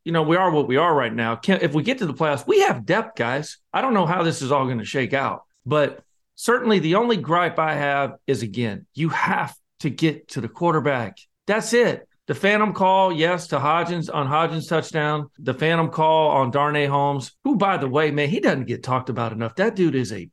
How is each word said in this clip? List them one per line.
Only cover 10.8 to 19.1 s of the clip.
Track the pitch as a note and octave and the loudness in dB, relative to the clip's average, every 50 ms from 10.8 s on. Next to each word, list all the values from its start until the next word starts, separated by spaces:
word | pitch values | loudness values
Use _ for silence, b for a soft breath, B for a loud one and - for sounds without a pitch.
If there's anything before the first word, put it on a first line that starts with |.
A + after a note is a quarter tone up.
| B2+ D3 C#3 B2 A2+ G2 - - - _ _ _ _ | 0 0 0 0 -2 -6 -10 -14 -20 _ _ _ _
That's | - G3+ A3 G#3+ G#3+ A3+ | -2 -2 -2 -2 0 2
it. | A#3+ A#3+ F#3 C3 - - _ _ _ _ - | 2 4 2 0 -2 -8 _ _ _ _ -8
The | C#3 | -8
phantom | - - G3 G#3 G#3+ G#3+ G#3 E3+ | -2 0 2 2 2 2 0 0
call, | - F#3+ F#3 F#3+ F#3+ F#3+ F#3+ F3 | 2 2 4 4 4 4 2 2
yes, | D3+ D#3 E3+ F3+ E3+ E3+ - | 2 0 0 0 0 -4 -4
to | D#3+ C#3 | -4 -2
Hodgins | B2+ D3 D#3 E3+ E3+ E3+ F3 F3 D3+ C#3+ | 0 2 0 0 0 -2 -4 -6 -6 -4
on | - D3+ C#3+ | -4 -4 -2
Hodgins' | C3+ C#3+ D#3 E3 D#3+ D#3 D#3+ - | 0 0 0 0 0 -2 -4 -6
touchdown. | - F3 D#3+ - - - D#3+ D3 D3+ D3+ D3+ D3 - _ - | -2 -2 -2 -2 -2 -4 -2 -2 0 -2 -4 -6 -8 _ -10
The | D#3 C3 B2+ | -6 -4 -4
phantom | - D#3 D#3+ E3+ E3 E3 D3 | 0 0 0 2 2 0 -2
call | - D#3+ D#3 D#3 D#3+ D#3+ D#3 D3+ | 0 0 2 2 4 4 4 4
on | D3 C#3 C3 B2 | 4 2 2 2
Darnay | A2+ C#3+ C#3+ D3 D3 D3 C#3+ | 2 0 0 2 2 0 0
Holmes, | C#3 C#3 C#3+ C#3+ C#3+ C#3+ C#3 C3 - _ _ - | 2 2 2 2 2 0 -2 -4 -8 _ _ -2
who, | C4+ D4 | 0 0
by | F#3 G3+ G3 F#3 | 2 2 2 0
the | D#3+ C#3+ C3 | 0 -2 -2
way, | B2 D3 D#3+ D3+ | 0 2 2 2
man, | C#3+ D3 D3 C#3 | 2 0 0 0
he | F#3 - | 0 0
doesn't | G4+ C4 E3 C#3 B2 G2 | 0 0 0 0 -2 -6
get | A#2+ - - | -6 -8 -4
talked | - B2+ B2+ B2 - | -2 -2 -2 -2 -4